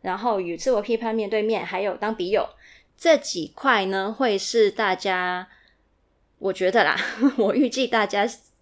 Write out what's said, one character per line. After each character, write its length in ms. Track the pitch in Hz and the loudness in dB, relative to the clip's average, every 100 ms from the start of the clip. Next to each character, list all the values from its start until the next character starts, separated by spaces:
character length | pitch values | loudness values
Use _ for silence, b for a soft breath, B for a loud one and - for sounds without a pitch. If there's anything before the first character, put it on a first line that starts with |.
然 160 | 185 190 | -8 -4
后 220 | 240 202 | -2 -2
与 160 | 175 165 | -4 -4
自 140 | 262 | 0
我 100 | 226 | 0
批 160 | 208 226 | 0 -2
判 160 | 233 | -2
面 160 | 220 202 | -2 -2
对 140 | 214 | -2
面， 240 | 214 214 - | 0 -2 -4
还 160 | 190 | -4
有 140 | 202 - | -4 -4
当 180 | 214 | -4
笔 160 | 220 180 | -4 0
友， 180 | 202 - B B B B _ | 0 -2 B B B B _
这 200 | 339 302 | 4 4
几 340 | - 180 151 | 2 -8 -8
块 300 | - 277 220 190 | -4 2 2 2
呢， 280 | 190 196 214 | -2 -4 -2
会 220 | 254 196 | 0 0
是 320 | - 233 208 | 0 4 4
大 240 | 202 208 | 4 0
家， 540 | 185 196 185 180 180 185 b b b b _ _ _ _ _ | 0 0 0 -2 -4 -8 b b b b _ _ _ _ _
我 140 | 190 | -4
觉 180 | 185 185 | 0 2
得 140 | 220 | 4
啦， 120 | 156 - - - | 2 2 -4 0
<laughs> 180 | 262 - | 0 2
我 160 | 226 | 0
预 140 | 233 254 | 2 0
计 200 | 262 254 | 0 0
大 180 | 226 208 | 0 0
家 180 | 202 220 - _ _ | 0 -2 -4 _ _